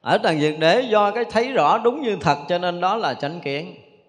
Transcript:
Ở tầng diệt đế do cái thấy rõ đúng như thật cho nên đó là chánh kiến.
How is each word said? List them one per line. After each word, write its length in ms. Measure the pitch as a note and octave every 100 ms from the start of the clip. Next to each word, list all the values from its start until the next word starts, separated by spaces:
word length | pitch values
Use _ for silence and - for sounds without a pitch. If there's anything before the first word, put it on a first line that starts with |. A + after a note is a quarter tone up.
Ở 180 | - F#3
tầng 220 | A3 D#3+
diệt 140 | D3+ D3+
đế 220 | D#3+ G3+
do 300 | C4 G#3+ G#3
cái 140 | G#3+
thấy 280 | A#3 G#3+ B3
rõ 260 | B3+ D3 G#3
đúng 220 | A3+ C4+
như 160 | C4 G3+
thật 180 | D#3+ C#3 -
cho 100 | F3
nên 220 | F3+ F3
đó 160 | F3+ A3
là 180 | F#3
chánh 260 | B2 C#3+ E3+
kiến. 340 | D3 C#3 F3+ E3+ - _